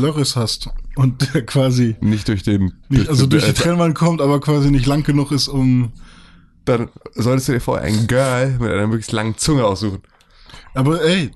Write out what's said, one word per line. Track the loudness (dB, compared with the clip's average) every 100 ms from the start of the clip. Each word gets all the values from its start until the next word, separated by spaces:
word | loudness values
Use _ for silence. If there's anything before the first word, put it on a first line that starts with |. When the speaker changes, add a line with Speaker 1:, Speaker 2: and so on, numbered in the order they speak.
Speaker 1:
Lörres | -2 0 -2 -2
hast | -4 -6 -8 -10 -6 0
und | 0 0
<laughs> | -2
der | -2
quasi | -2 0 2 2 0 0
Speaker 2:
Nicht | 0 0 -2
durch | -2
den, | 0 2 0 -4 -2
Speaker 1:
nicht, | 0
Speaker 2:
durch | 2
Speaker 1:
also | 2 4
Speaker 2:
den, |
Speaker 1:
durch | 2
die | 2
Speaker 2:
äh, |
Speaker 1:
Trennwand | 2 0 2 0
kommt, | 2 0 2
aber | 0 0
quasi | 0 2 2
nicht | 2 2
lang | 0
genug | 2 0 0
ist, | -2 -2
um | 0 2 2 0 -6 -20 -20 -20 -20 _ _
Speaker 2:
Dann | -2 -2 -2 -12 -12
solltest | -4 0 0 0
du |
dir | -2
vorher | -2 -4 -2
ein | 0 0
Girl | 0 0 0 -2 -2
mit | -2
einer | -2 -2
möglichst | -2 -4
langen | -4 -4 -4
Zunge | 0 2 2
aussuchen. | 0 -4 -8 -14 _ _ _ -20 -20 -10
Speaker 1:
Aber | -2 0 2
ey, | 2 0 -2